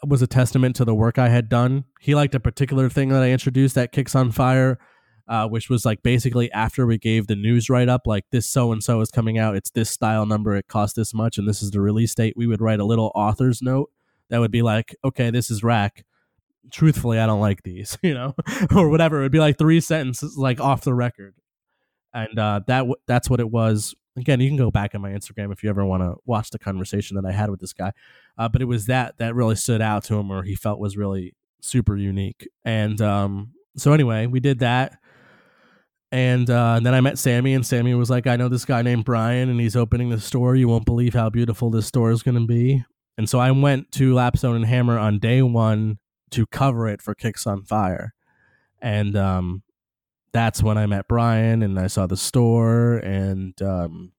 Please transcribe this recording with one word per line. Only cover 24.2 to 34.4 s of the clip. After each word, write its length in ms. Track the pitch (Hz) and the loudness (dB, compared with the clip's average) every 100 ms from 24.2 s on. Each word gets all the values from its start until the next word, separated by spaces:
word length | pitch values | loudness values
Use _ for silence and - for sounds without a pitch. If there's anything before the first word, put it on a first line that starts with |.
| 127 131 | 0 2
you 100 | 135 | 2
can 80 | 147 | 2
go 120 | 117 | 2
back 240 | 101 101 | 0 -2
on 60 | 101 | -6
my 100 | 98 | -8
Instagram 400 | 98 - - 101 | -10 -10 -10 -8
if 100 | 95 | -6
you 60 | 104 | -4
ever 160 | 101 98 | -2 0
wanna 280 | 95 90 - - | 0 -2 -4 -4
watch 240 | 110 - | -4 -4
the 80 | 110 | -10
conversation 580 | - 95 95 101 - 98 | -8 -8 -6 -6 -6 -6
that 80 | 95 | -4
I 60 | |
had 180 | 95 107 | -2 -4
with 100 | 95 | -6
this 120 | 92 | -12
guy. 200 | - 95 - _ _ _ - | -10 -10 -10 _ _ _ -8
Uh, 120 | 113 | 0
but 120 | 113 | 0
it 40 | 123 | 0
was 200 | 117 101 | -2 0
that 320 | 127 120 - | -2 -2 -6
that 160 | 117 | -4
really 220 | 117 113 110 | 0 0 0
stood 240 | - 113 | -2 -2
out 220 | 110 104 | 0 -2
to 120 | - 107 | -2 -4
him, 140 | 101 | -2
or 120 | 95 | -6
he 120 | 92 | -6
felt 240 | 95 107 104 | -6 -6 -4
was 160 | 104 101 | -6 -4
really 360 | 101 95 90 - _ _ | -4 -4 -8 -16 _ _
super 340 | - 127 104 101 | -4 -2 0 -2
unique. 520 | 98 98 98 - - - | -2 -4 -6 -8 -18 -12
And, 360 | 120 110 107 104 | -4 -2 -2 0
um, 500 | 107 101 101 98 107 - _ - | 0 0 -2 -4 -10 -16 _ -4
so 160 | 147 | 2
anyway, 320 | 151 127 110 117 | 2 2 0 -2
we 140 | 127 | -2